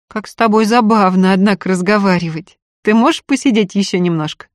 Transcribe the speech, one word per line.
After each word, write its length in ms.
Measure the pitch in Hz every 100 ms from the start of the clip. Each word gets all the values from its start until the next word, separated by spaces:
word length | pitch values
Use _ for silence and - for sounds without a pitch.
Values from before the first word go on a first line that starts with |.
| _
Как 200 | 214 -
с 60 |
тобой 320 | - 226 214 208
забавно, 640 | 240 214 220 190 185 185
однако, 360 | 190 202 196 -
разговаривать. 920 | 185 180 208 196 175 170 160 - _ _ _
Ты 120 | -
можешь 300 | 226 262 320
посидеть 500 | - 269 277 220 190
еще 240 | 202 196 185
немножко? 480 | 175 165 151 - -